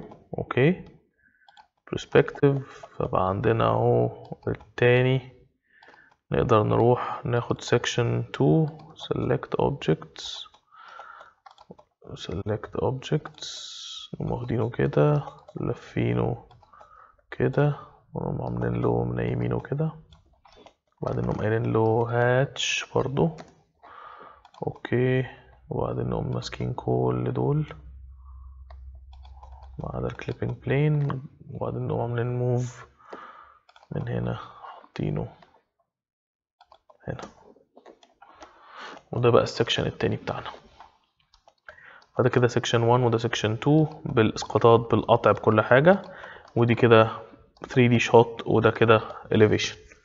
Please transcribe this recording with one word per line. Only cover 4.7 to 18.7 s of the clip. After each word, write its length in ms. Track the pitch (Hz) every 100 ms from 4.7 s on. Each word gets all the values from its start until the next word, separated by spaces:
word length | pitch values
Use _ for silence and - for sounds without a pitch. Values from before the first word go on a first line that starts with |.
| - 120 123 127 131 - - _ _ _ _ - - _ _ -
نقدر 320 | - - 110
نروح 640 | 113 113 117 123 - - 120
ناخد 360 | 120 120 110
section 640 | - 127 - - 120 120 117 -
two، 320 | 139 156 151 - - -
select 560 | - - 120 127 - -
objects، 840 | 120 139 - 160 - - - - - _ _ - - - - - - _ - - - - _ _ -
select 580 | - - 85 104 107 - -
objects، 680 | 101 131 - 151 - - - - - - - - -
نقوم 180 | - -
واخدينه 380 | 117 120 117 120
كده، 540 | - 139 147 147 147 - - - -
لافينه 920 | - - - - 117 120 117 117 - - _ - - - - _ _
كده، 480 | - 131 135 147 143 - - _
ونقوم 280 | - 50 -
عاملين 400 | - 60 60